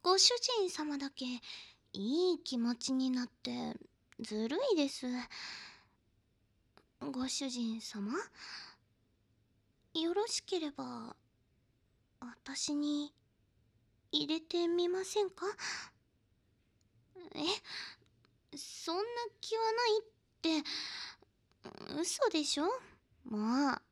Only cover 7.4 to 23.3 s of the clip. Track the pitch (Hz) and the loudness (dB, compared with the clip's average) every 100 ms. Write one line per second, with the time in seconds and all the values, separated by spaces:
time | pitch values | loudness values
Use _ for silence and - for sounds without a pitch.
7.4 | 269 240 226 220 - 208 202 320 466 - | -2 -2 -2 -2 -6 -6 -2 -2 -4 -12
8.4 | - - - - _ _ _ _ _ _ | -14 -14 -16 -20 _ _ _ _ _ _
9.4 | _ _ _ _ _ 320 330 370 453 - | _ _ _ _ _ -2 2 2 2 -2
10.4 | - 359 302 285 254 240 226 - _ _ | -2 -2 -2 -6 -8 -8 -10 -14 _ _
11.4 | _ _ _ _ _ _ _ _ 247 - | _ _ _ _ _ _ _ _ -12 -12
12.4 | - 269 - 294 294 294 294 _ _ _ | -10 -4 -2 0 2 0 -4 _ _ _
13.4 | _ _ _ _ _ _ _ 294 294 320 | _ _ _ _ _ _ _ -2 0 -2
14.4 | 320 339 339 349 349 370 381 427 381 - | 0 2 4 4 4 2 0 2 2 0
15.4 | 370 415 - - - _ _ _ _ _ | -4 -2 -6 -6 -10 _ _ _ _ _
16.4 | _ _ _ _ _ _ _ 381 349 - | _ _ _ _ _ _ _ -18 -10 -4
17.4 | 311 427 - - - - _ _ _ _ | -2 -2 -6 -10 -10 -14 _ _ _ _
18.4 | _ 285 - - - 339 453 480 466 - | _ -12 -10 -8 -2 -2 -2 -4 -6 -8
19.4 | - 440 453 453 466 427 440 _ _ _ | -4 0 2 2 2 2 0 _ _ _
20.4 | 320 311 302 - - - - - - _ | 0 0 0 -8 -8 -10 -12 -16 -20 _
21.4 | _ _ - - - 294 349 - 508 330 | _ _ -16 -12 -6 -2 -2 2 2 4
22.4 | 294 285 339 508 - - _ _ - | 2 2 2 0 -6 -20 _ _ -4